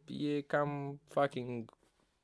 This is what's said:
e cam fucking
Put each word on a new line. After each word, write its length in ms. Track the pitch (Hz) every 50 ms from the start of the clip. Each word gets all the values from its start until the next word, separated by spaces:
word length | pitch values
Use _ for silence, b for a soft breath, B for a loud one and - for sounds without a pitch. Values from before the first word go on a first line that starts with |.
| -
e 340 | - 131 139 147 147 147 147
cam 600 | 143 - - 147 147 147 143 143 143 139 143 143 - -
fucking 680 | - 143 143 139 - 131 123 127 123 120 113 - - _ _ _ _ _ _ _ _ _